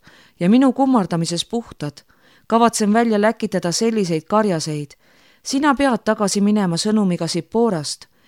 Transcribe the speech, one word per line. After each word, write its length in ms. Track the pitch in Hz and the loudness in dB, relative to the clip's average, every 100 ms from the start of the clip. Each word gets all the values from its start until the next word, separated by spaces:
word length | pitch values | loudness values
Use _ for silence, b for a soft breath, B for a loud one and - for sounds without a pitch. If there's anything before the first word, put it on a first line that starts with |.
| b b b b | b b b b
ja 80 | 175 | 2
minu 240 | 247 269 | 4 4
kummardamises 720 | 254 269 247 170 170 165 170 | 2 2 2 0 -2 -4 -6
puhtad. 580 | - 233 - - 147 - - b b b b | -6 -8 -8 -12 -12 -12 -20 b b b b
Kavatsen 460 | 226 233 - 208 | 2 2 2 2
välja 280 | 220 240 208 | 2 2 2
läkitada 520 | 214 226 220 185 175 | 0 0 -4 -4 -2
selliseid 520 | 160 226 220 175 160 | -2 -2 0 -2 -4
karjaseid. 680 | - 208 214 160 156 151 143 - b b b b | -2 0 0 -2 -4 -8 -10 -14 b b b b
Sina 320 | - 269 294 | -6 -2 0
pead 300 | 262 277 220 | 2 0 0
tagasi 360 | - 214 196 208 | -2 0 0 0
minema 360 | 202 214 185 165 | 2 2 0 -2
sõnumiga 520 | 214 220 190 175 165 | 0 0 0 -2 -4
Siporast. 760 | 170 - 226 233 165 143 - - b | -6 -4 0 0 -2 -6 -12 -16 b